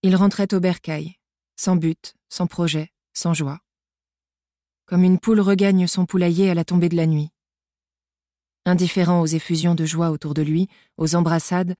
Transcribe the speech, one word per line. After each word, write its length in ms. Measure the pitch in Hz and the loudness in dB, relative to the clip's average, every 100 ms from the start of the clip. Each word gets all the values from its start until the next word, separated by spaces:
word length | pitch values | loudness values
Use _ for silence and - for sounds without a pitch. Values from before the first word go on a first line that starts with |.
Il 120 | 190 | 2
rentrait 400 | 185 196 - 196 | 4 2 2 -2
au 60 | 190 | 0
bercail, 560 | 180 180 - 151 156 - _ _ _ - | -2 -2 -6 -10 -10 -16 _ _ _ -8
sans 220 | - 180 | 0 0
but, 400 | 160 160 - _ _ | 0 -4 -12 _ _
sans 200 | - 175 | -6 -6
projet, 440 | - 170 151 156 _ _ | -2 -4 -4 -8 _ _
sans 200 | - 170 | -6 -2
joie. 280 | 160 143 151 _ _ _ _ _ _ _ _ _ _ _ _ _ | -2 -4 -8 _ _ _ _ _ _ _ _ _ _ _ _ _
Comme 200 | 180 180 | 2 4
une 120 | 185 | 4
poule 220 | - 220 | 2 2
regagne 480 | 196 196 196 190 180 | 2 2 2 2 0
son 180 | - 180 | -2 -2
poulailler 440 | 190 175 170 196 | 0 0 2 2
à 40 | |
la 120 | 175 165 | 0 0
tombée 240 | 180 175 | 0 0
de 80 | 170 | 0
la 80 | 160 | 0
nuit. 240 | 151 151 _ _ _ _ _ _ _ _ _ _ _ _ _ - | 0 -4 _ _ _ _ _ _ _ _ _ _ _ _ _ -2
Indifférent 560 | 180 180 - 175 175 | 0 0 0 2 2
aux 40 | 160 | 2
effusions 480 | 160 - 165 170 | 0 -2 -2 0
de 120 | 170 160 | 0 -2
joie 240 | 160 170 | -2 -2
autour 240 | 151 151 | -2 -4
de 80 | 147 | -2
lui, 260 | 151 156 190 _ _ - | 0 0 -2 _ _ -6
aux 180 | 160 170 | -2 0
embrassades 600 | 160 165 - 180 180 | 2 2 0 -2 -4